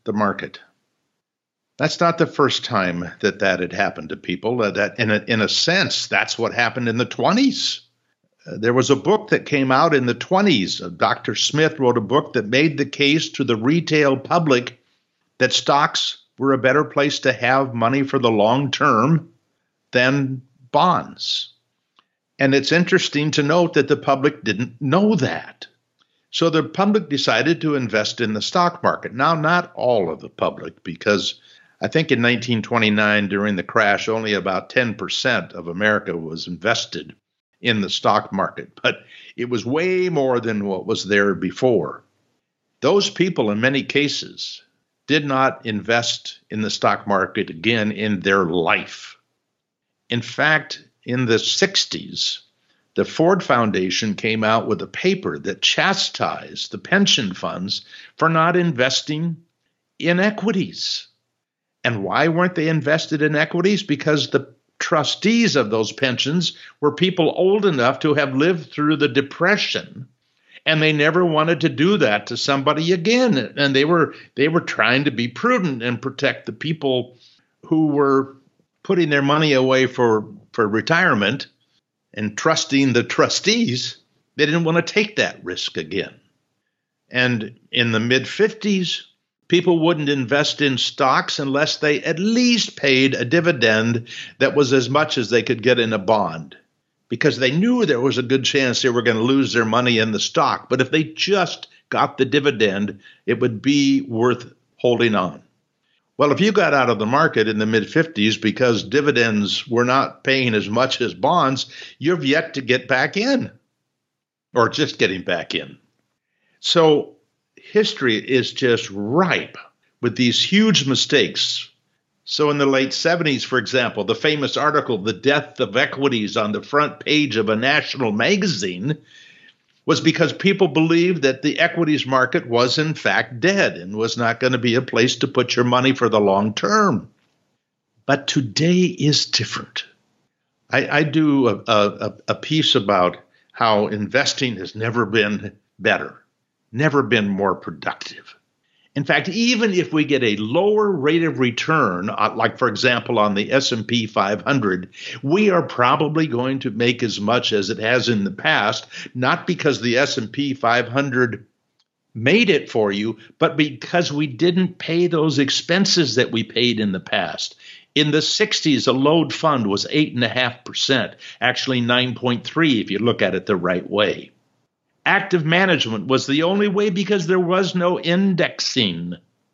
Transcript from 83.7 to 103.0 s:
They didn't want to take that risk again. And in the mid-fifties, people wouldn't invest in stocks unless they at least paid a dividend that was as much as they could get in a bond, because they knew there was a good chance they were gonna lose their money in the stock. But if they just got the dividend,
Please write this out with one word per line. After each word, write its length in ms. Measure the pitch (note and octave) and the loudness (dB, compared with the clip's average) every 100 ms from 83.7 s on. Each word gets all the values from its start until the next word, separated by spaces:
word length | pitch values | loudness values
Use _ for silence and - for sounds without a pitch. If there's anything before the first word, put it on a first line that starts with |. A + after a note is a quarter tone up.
| B2+ - - _ _ _ - | -2 -6 -12 _ _ _ -2
They 80 | |
didn't 200 | D3 E3 | 0 2
want 120 | E3 E3+ | 2 0
to 160 | E3+ | 0
take 240 | G3+ G#3+ - | -2 -2 -2
that 280 | G#2+ - | -2 -4
risk 320 | E2+ F2+ - - | -10 -8 -8 -8
again. 380 | D#2 F#2 C#2+ - _ _ _ _ _ _ _ _ _ | -6 -6 -6 -12 _ _ _ _ _ _ _ _ _
And 480 | B2 B2+ A#2+ G#2 - _ | -2 0 0 -6 -14 _
in 220 | B2 A#2+ | -2 0
the 80 | A2 | 0
mid-fifties, 1080 | A#2 C3 B2 - G#3+ A3 G#3 F#3+ F3 - - _ _ _ - | 2 0 0 0 -2 0 -2 -2 -2 -6 -12 _ _ _ 0
people 300 | F3 F3 E3+ | 2 4 2
wouldn't 300 | D#3+ D#3+ C#3+ | 2 2 0
invest 520 | C#3+ A#2 C#3+ D3+ - | -2 0 0 0 0
in 180 | C#3+ B2 | -2 0
stocks 600 | - - C3+ D3+ F3+ - | -4 0 2 2 -2 -6
unless 380 | C#3 C#3 - - | -4 -2 -2 -2
they 260 | D3+ D3+ | -2 -2
at 160 | D3+ E3 | -2 -2
least 580 | G3+ A3+ B3 A#3 - - | 0 2 2 0 -2 -2
paid 380 | C#3 C3 C3+ | 2 4 2
a 100 | C3 | 0
dividend 840 | A#2+ E3+ E3+ C#3+ A2+ A2 A2+ A#2 A#2 - - - | 0 2 2 2 2 2 2 -2 -6 -16 -18 -2
that 180 | C3+ D3 | 2 2
was 160 | C3 | 4
as 160 | C3+ A#2+ | 2 2
much 300 | C#3+ D3+ D3 | 0 0 -2
as 120 | G#2+ | 0
they 120 | A#2 | 0
could 200 | G#2 A#2 | 0 0
get 160 | A2+ B2 | 2 2
in 140 | A2+ | 2
a 60 | G#2+ | -2
bond, 580 | F#2+ A2 F2+ E2 D2+ - _ _ _ _ _ | 2 2 0 -6 -14 -20 _ _ _ _ _
because 300 | A#2+ D3 A#2+ | -2 0 0
they 140 | B2+ | 0
knew 320 | D3+ A3+ B3 | 2 2 2
there 160 | G3 B2 | 2 2
was 180 | C3+ B2+ | 0 0
a 40 | |
good 220 | B2 C3+ | 0 0
chance 380 | B2 C#3+ C3 A#2 | 0 0 0 0
they 60 | C3 | 0
were 140 | A#2+ | 2
gonna 180 | A#2 A2 | 2 2
lose 320 | A2+ C#3 A#2+ | 2 2 0
their 120 | A#2 | 0
money 340 | A2 A2+ B2 A2+ | 2 2 2 2
in 120 | A2 | 0
the 80 | G#2 | -2
stock. 500 | - - C#3 G2+ - | -2 0 0 -2 -2
But 120 | B2+ | -2
if 100 | C3 | 0
they 140 | D#3+ | 0
just 640 | D#3 - - G3 E3+ - - _ _ | -2 -4 -2 0 0 -6 -16 _ _
got 280 | A2+ - - | -2 -2 0
the 60 | |
dividend, 760 | C3 C#3+ C#3+ A#2 G#2+ G2 G#2 G2+ | 0 2 0 2 0 0 -4 -8